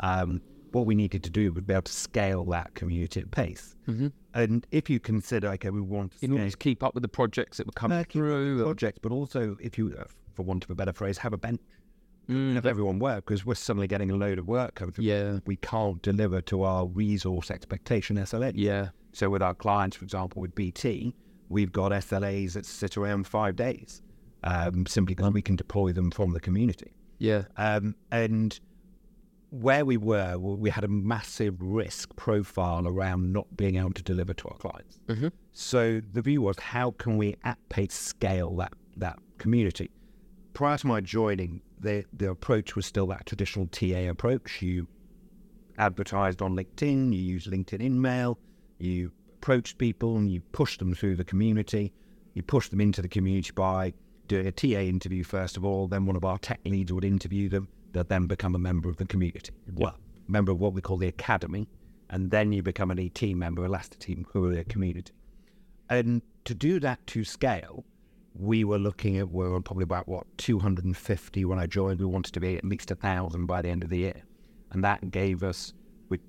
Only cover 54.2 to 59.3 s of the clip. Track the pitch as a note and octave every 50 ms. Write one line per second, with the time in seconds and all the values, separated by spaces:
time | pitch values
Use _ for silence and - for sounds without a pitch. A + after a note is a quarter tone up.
54.2 | - - G2+ F#2+ F#2+ G2 F#2 - - C3+ A2+ G2 F#2+ F#2 F#2 F#2 - F#2 F#2 F#2
55.2 | F2 - - F#2+ F#2 F#2 - F#2+ F#2 G2+ G2 F#2+ F#2+ F2+ G2 G2 G2 F#2+ F#2 F2+
56.2 | F2 F#2+ F#2 G2+ - - - - - F#2 G2 F#2+ F#2+ F2 F2+ F#2 F#2 G2 G2 G2
57.2 | - F2+ F#2+ G2 G2+ F#2+ F#2+ G2 G2 - - - - - - F2+ F2 - G2+ F#2
58.2 | F2+ E2+ F#2+ - - F2+ F2+ F2+ F2+ F2+ F2 E2+ D#2+ F2+ F2 - G2 - - F#2
59.2 | F2+ E2+